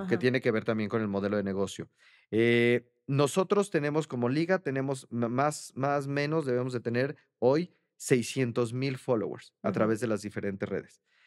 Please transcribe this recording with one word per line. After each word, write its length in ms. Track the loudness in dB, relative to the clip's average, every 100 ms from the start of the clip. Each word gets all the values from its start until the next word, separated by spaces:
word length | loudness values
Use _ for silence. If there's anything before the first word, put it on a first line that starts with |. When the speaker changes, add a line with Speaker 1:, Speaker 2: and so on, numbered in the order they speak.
| -2
Speaker 1:
que 80 | 0
Speaker 2:
Ajá. 40 |
Speaker 1:
tiene 220 | 2 2
que 80 | 0
ver 160 | 0 0
también 240 | -2 -2
con 120 | -2
el 60 | -2
modelo 300 | -2 0 -2
de 60 |
negocio. 440 | -2 -2 -4 -6 -14 _ _ _ -4
Eh, 580 | 2 4 6 4 2 -2 _ -2
nosotros 640 | 2 2 2 2 2 2
tenemos 380 | 0 0 -2 -2
como 200 | -2 0
liga, 300 | 0 0 0
tenemos 500 | 0 -2 -2 -4 -6
m-, 160 | -4 -2
más, 420 | 2 0 0 -10 -4
más 320 | 0 0 0
menos, 400 | -2 0 0 0
debemos 260 | 0 0
de 60 | -4
tener 360 | -2 -2 -2 -6 _ 0
hoy 340 | 2 2 0 _ _ -6
seiscientos 800 | 2 2 2 -2 -2 0 -2
mil 240 | -2 -4 -4
followers 560 | -2 0 0 -8 -14 _
a 60 | -4
Speaker 2:
Ujú. 60 | 0
Speaker 1:
través 240 | 2 2
de 80 | 0
las 160 | -2
diferentes 440 | -4 -6 -6 -4 -4
redes. 320 | -6 -8 _ _ _